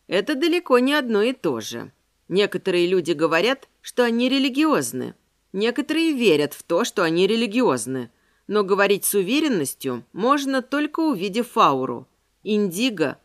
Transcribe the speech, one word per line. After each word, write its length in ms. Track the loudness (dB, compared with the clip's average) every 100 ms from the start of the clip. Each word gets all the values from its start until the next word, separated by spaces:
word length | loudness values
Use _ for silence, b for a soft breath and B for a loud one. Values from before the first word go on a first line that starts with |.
| -4
Это 280 | -2 -2 -2
далеко 440 | 0 0 2 2
не 140 | 4
одно 280 | 0 0 0
и 120 | 0
то 280 | -2 -4 -4
же. 300 | -8 -12 -14 _ _ _ -4
Некоторые 600 | 0 0 -2 -2 0 2
люди 240 | 0 0
говорят, 580 | 0 0 2 0 -2 -8 _
что 220 | -8 0
они 240 | 0 2 0
религиозны. 880 | 2 0 0 2 2 -2 -6 -10 -12 _ _ _
Некоторые 600 | -2 -2 -2 -2 0 0
верят 400 | 2 4 4 2
в 100 | -6
то, 200 | -2 -2
что 200 | 0 0
они 240 | 0 2 2
религиозны. 800 | 0 0 2 2 0 -2 -6 -8 _ _ _ -4
Но 160 | -2
говорить 420 | 2 2 2 2 0
с 80 |
уверенностью 920 | 0 0 0 0 0 -2 -6 -6 -8 -10
можно, 480 | -4 0 0 0 -4
только 400 | -2 -4 -2 -2
увидев 560 | -2 -2 -2 -4 -4 2
ауру. 500 | 4 2 -2 -8 -14 _ _ _
Индиго 760 | -2 0 0 0 -2 0 -4 -4